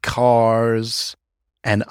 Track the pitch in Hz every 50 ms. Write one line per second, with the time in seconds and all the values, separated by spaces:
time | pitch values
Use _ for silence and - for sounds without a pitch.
0 | - - - 120 123 123 120 117 113 113 113 113 113 117 113 113 113 117 - -
1 | - - - - _ _ _ _ _ _ _ _ - 120 104 104 - -